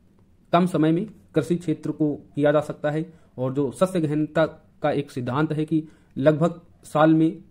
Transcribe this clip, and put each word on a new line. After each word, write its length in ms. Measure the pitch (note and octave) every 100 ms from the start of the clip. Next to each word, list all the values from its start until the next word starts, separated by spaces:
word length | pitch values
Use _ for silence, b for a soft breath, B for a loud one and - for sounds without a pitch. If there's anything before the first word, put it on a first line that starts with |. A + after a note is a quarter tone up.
| _ _ _ _ _
कम 140 | E3+ F3+
समय 260 | D#3 D#3
में 140 | E3 A3 - -
कृषि 220 | D#3 D3 F3
क्षेत्र 340 | D#3+ D3+ D3+
को 240 | D3 D3+ C#3 -
किया 180 | - D3
जा 80 | D3
सकता 300 | D3 - D3+
है। 200 | D3+ F3 b b -
और 140 | C3
जो 160 | C3 C3+
शस्य 280 | A#2 F#3 F#3
गहनता 440 | D#3 D3+ D3+ D#3+ D#3 - - _
का 80 | D3+
एक 200 | C3 C#3+
सिद्धांत 420 | C3+ B2 C3 D#3
है 120 | D3+
कि 180 | D#3 D#3 D#3 B B -
लगभग 440 | C#3+ D3+ E3+ E3 - -
साल 300 | - D3+ D#3+
में 160 | D#3+ D#3+ G3 -